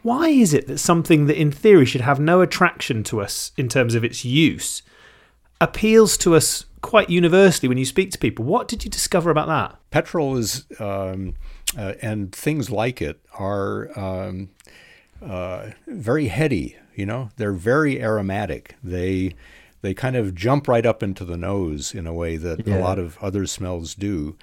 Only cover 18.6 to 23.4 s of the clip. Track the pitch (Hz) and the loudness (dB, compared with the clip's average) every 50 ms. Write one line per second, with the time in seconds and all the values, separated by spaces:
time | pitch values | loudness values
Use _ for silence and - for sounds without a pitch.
18.6 | _ - - _ - 90 90 90 90 95 95 92 92 92 - - - - - - | _ -20 -20 _ -10 -8 -6 -4 -2 -2 -2 -2 -2 -4 -6 -10 -20 -20 -20 -20
19.6 | _ _ _ _ - 101 92 - - 131 127 123 110 95 90 85 95 120 139 147 | _ _ _ _ -6 -6 -6 -4 -4 -2 -2 -2 -2 -4 -6 -2 0 2 2 2
20.6 | - - 123 117 113 117 110 - 113 101 92 - 92 87 85 85 87 95 101 98 | 2 2 2 2 2 2 0 0 -4 -6 -6 -8 -8 -10 -8 -6 -6 -4 -4 -2
21.6 | 92 80 76 73 67 - - 95 85 82 82 85 85 82 82 80 80 87 80 - | -2 -4 -4 -6 -8 -10 -10 -10 -10 -8 -6 -6 -4 -4 -6 -6 -6 -6 -6 -6
22.6 | 113 104 101 95 92 90 92 95 90 82 78 - - 98 92 101 | -4 -2 -2 0 0 -2 -2 -4 -6 -8 -10 -10 -8 -4 -4 -4